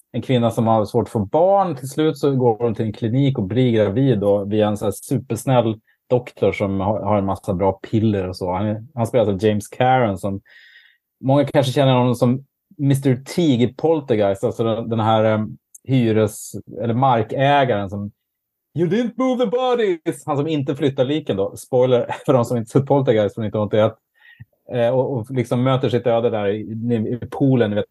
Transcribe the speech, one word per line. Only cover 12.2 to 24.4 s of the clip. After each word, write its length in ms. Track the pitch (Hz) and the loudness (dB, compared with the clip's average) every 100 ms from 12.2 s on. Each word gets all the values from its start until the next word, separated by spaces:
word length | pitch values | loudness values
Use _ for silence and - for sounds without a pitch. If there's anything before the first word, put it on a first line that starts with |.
| 123 135 - _ _ - | 0 -2 -6 _ _ -4
mister 380 | 139 139 139 120 | 0 0 0 -2
Teague 500 | - - 160 120 117 | -4 -2 0 2 0
i 80 | |
Poltergeist, 680 | - 156 160 139 107 101 98 | 0 -2 0 0 0 0 0
alltså 200 | 120 110 | -4 -2
den, 260 | 113 110 117 | -2 -2 -4
den 100 | 113 | -2
här, 240 | 107 113 | 2 2
eh, 220 | 110 107 110 - _ - - | 2 0 -4 -10 _ -14 -2
hyres-, 680 | 131 117 110 107 - - - - - | 0 2 2 0 -2 -14 -16 -14 -8
eller 120 | 117 | -4
markägaren 960 | 117 135 117 107 - 135 143 127 104 98 | 0 2 2 0 0 2 2 2 0 -4
som, 220 | 101 101 - _ _ _ _ _ 143 | -8 -10 -14 _ _ _ _ _ -4
"You 120 | 175 | -2
didn't 240 | 214 247 - | 0 -2 -2
move 280 | 262 247 240 | -2 0 0
the 60 | |
bodies!" 760 | 247 254 240 208 170 170 147 - | 0 0 0 0 -2 -4 -6 -4
Han 120 | 143 | -2
som 100 | 147 | -2
inte 280 | 151 139 143 | -2 -2 -2
flyttar 300 | 147 139 127 | -2 0 -2
liken 320 | 151 151 98 | -2 -2 -2
då. 180 | 101 - | -4 -8
Spoiler 600 | - 127 127 120 - - | -2 2 4 2 0 -4
<laughs> 80 | - | 2
för 80 | |
de 120 | 131 117 | 2 2
som 120 | 120 | -2
inte 140 | 110 | 0
sett 140 | 139 135 | 0 2
Poltergeist 500 | 143 131 107 101 - | 2 2 2 0 -2
från 100 | 107 | -4
nittonhundraåttioett. 520 | 107 104 107 110 - _ _ - - | -4 0 2 2 0 _ _ -20 -20